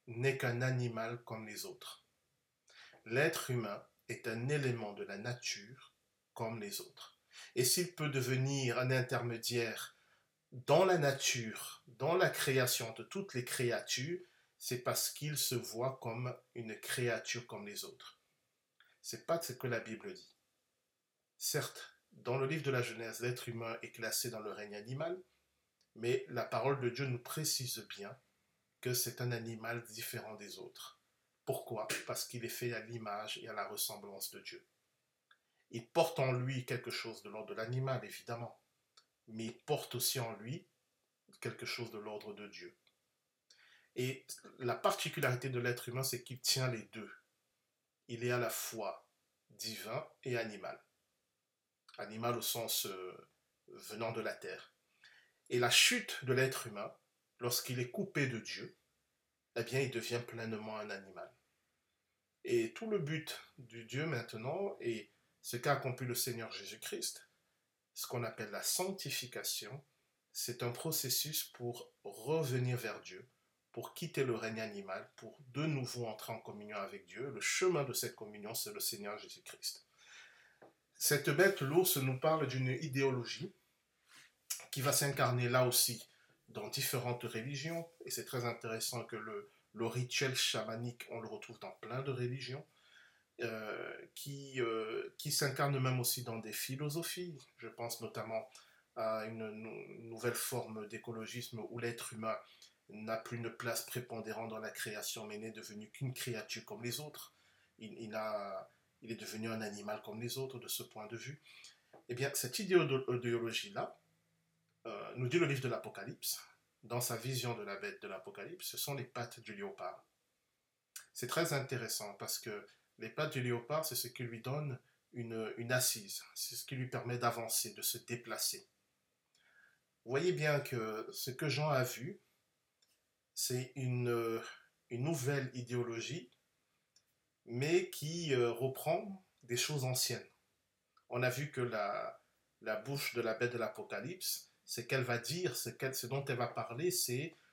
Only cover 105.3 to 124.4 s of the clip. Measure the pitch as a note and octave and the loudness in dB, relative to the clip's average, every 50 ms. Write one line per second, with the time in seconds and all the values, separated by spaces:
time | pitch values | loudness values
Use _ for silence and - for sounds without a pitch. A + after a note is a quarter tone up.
105.3 | G#2 - A2 A2+ - A2 - - - G#3+ G#3+ - - - C#3 B2+ B2+ - - B2+ | -6 -6 -6 -8 -8 -8 -10 -10 -10 -10 -12 -12 -8 -4 -4 -4 -2 -2 -4 -4
106.3 | A2+ G#2+ - - - A2 - - G#2 G#2 A#2+ A#2+ A#2+ D3 D3+ D3+ - - - - | -4 -4 -4 -6 -6 -8 -8 -8 -8 -6 -4 -4 -4 -4 -6 -8 -10 -12 -14 -16
107.3 | _ _ _ _ _ _ _ _ _ - A3 G#3 - - D#3 G#3 G3+ A2 - - | _ _ _ _ _ _ _ _ _ -14 -14 -12 -10 -10 -8 -4 -2 -2 0 0
108.3 | G#2+ G2+ - - - - - - _ _ _ _ _ _ - A2 A2+ A2 A2 - | 0 0 -2 -2 -4 -6 -8 -10 _ _ _ _ _ _ -8 -8 -6 -6 -6 -6
109.3 | A2+ G#2+ A2 A2+ A2 A2 G#2+ G2+ G2+ G#2 G2+ G#2+ - - - A2 G#2 A2+ A#2+ A#2+ | -4 -4 -2 -2 0 0 -2 -2 -4 -4 -4 -4 -4 -4 -6 -8 -6 -4 -4 -2
110.3 | B2+ C3 C3 C3 B2+ A#2 - - - - A#2+ - - - - - A#2 A#2 - C3 | -2 -2 -2 -4 -4 -6 -4 -4 -4 -4 -4 -6 -10 -10 -10 -8 -8 -8 -8 -8
111.3 | D3+ - - - - - - - - _ _ _ - - - - A#2+ B2+ C3+ - | -10 -12 -14 -20 -20 -18 -20 -20 -20 _ _ _ -20 -14 -8 -6 -2 0 0 0
112.3 | - - - B2 - - G3+ F3 F#3 E3+ D3+ C3 C3+ C3 - B2 B2 A#2+ A#2+ A#2+ | 2 0 0 0 0 -2 4 8 8 8 8 8 4 2 2 2 0 2 2 2
113.3 | A#2 A#2 A#2 A2+ A2 - G#2+ G2+ G2+ C3+ - - - - _ _ _ _ _ _ | 2 2 2 0 0 -2 -2 -4 -4 -4 -4 -4 -6 -12 _ _ _ _ _ _
114.3 | _ _ _ _ _ _ _ _ _ _ - A2+ G#2 G2+ - - - B2 B2+ B2 | _ _ _ _ _ _ _ _ _ _ -10 -8 -8 -8 -8 -6 -2 -2 2 4
115.3 | E3 F3 E3 C#3 C#3 B2+ C3 A#2+ A2 - - - - G2 - C3+ - - - - | 6 6 6 6 4 4 2 0 0 -2 -4 -6 -8 -8 -8 -8 -8 -6 -4 -4
116.3 | - - - - - _ _ _ _ _ - A2 A#2+ B2 - - A#2+ - - C3 | -4 -4 -6 -14 -20 _ _ _ _ _ -6 -2 0 0 2 0 0 0 0 0
117.3 | C3 A#2+ B2 A#2+ A2 G#2 G2+ G2+ G2 G2 G#2 G2+ - - G#2 G2 F#2+ - - - | 0 0 0 0 -2 -2 -4 -6 -4 -4 -4 -6 -6 -6 -8 -8 -8 -8 -8 -10
118.3 | - G#2 G2 E2+ F2+ - - - - - - C#3+ C#3 C3 B2 - - B2 A2+ - | -10 -10 -10 -10 -8 -8 -8 -6 -4 -4 -4 -2 -2 -4 -4 -6 -6 -6 -6 -6
119.3 | - A#2 - A2 G#2 G2 G2+ G2 - - F#2 F2+ - - - _ _ _ _ _ | -8 -12 -12 -10 -8 -6 -6 -6 -6 -6 -6 -6 -8 -10 -14 _ _ _ _ _
120.3 | _ _ _ _ _ _ _ _ _ _ _ _ - - - - - - B2 A#2 | _ _ _ _ _ _ _ _ _ _ _ _ -16 -16 -14 -12 -8 -6 -4 0
121.3 | - D#3+ E3+ - D3 C3+ B2+ - C3 A2 A2 G#2+ - - G#2+ G2+ G2+ - A2+ - | 2 2 4 4 4 2 2 0 -2 -2 -2 -2 -2 -2 -4 -6 -8 -6 -4 -4
122.3 | - - - A2+ G#2 G2+ - - - _ _ _ _ - A2+ A2 - D#3 D#3 C#3+ | -4 -2 -2 -4 -6 -6 -8 -12 -20 _ _ _ _ -10 -10 -6 -2 0 0 0
123.3 | - C3 B2 A#2+ A#2+ A#2+ - - D3+ D#3+ D#3 - B2 - - A#2 - - B2 A2+ | 0 0 2 2 2 0 0 0 0 0 0 0 0 -2 -4 -4 -4 -6 -6 -6
124.3 | A#2 A2 | -6 -6